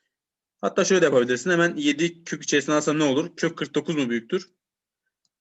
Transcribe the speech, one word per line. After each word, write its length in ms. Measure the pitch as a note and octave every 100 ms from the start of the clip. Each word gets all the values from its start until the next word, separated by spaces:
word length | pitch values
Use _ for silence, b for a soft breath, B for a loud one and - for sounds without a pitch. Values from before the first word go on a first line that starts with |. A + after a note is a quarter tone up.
| _ _ _ _ _ _
Hatta 240 | G3 -
şöyle 160 | F#3 F#3+
de 40 |
yapabilirsin. 460 | D#3 C3 A#2+ B2 F#3
Hemen 260 | E3+ E3+ D3+
yedi 480 | D3 C#3 E3+ -
kök 180 | - D3
içerisine 320 | - C#3+ C3+
alsam 240 | D3+ D3+ D3+
ne 60 |
olur? 320 | D3 C3 E3+ -
Kök 220 | E3 E3
kırk 160 | C#3+
dokuz 220 | D3+ C#3+ D3+
mu 140 | B2
büyüktür? 400 | A#2 A2+ F#3+ - _ _ _ _ _ _ _ _ _